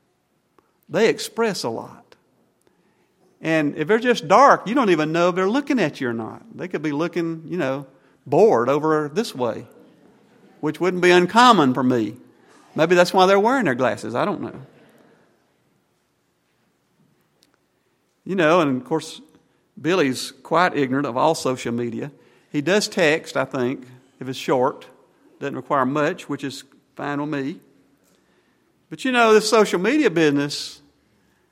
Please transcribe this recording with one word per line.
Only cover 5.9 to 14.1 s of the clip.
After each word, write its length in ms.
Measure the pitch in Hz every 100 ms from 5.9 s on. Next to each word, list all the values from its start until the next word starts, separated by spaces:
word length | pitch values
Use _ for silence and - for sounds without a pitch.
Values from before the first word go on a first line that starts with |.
| -
you 80 | 123
or 60 |
not. 280 | 113 110 113 - -
They 100 | 175
could 160 | 175
be 100 | 151
looking, 520 | 143 170 175 165 165 156
you 100 | 175
know, 300 | 135 135 143 _ _ _ -
bored 420 | 143 214 127 120
over 420 | 147 156 151 147
this 220 | 160 240
way, 320 | 131 120 110 127 - - _ _ _ _ _ _ -
which 200 | 151 151
wouldn't 220 | 180 180
be 80 | 180
uncommon 640 | 180 180 226 247 202 135
for 80 | 127
me. 340 | 127 123 107 - - _ _ _ _
Maybe 200 | 143 160
that's 180 | 180 180
why 140 | 190 185
they're 120 | 196
wearing 280 | 220 269 175
their 80 |
glasses. 400 | 127 123 104 113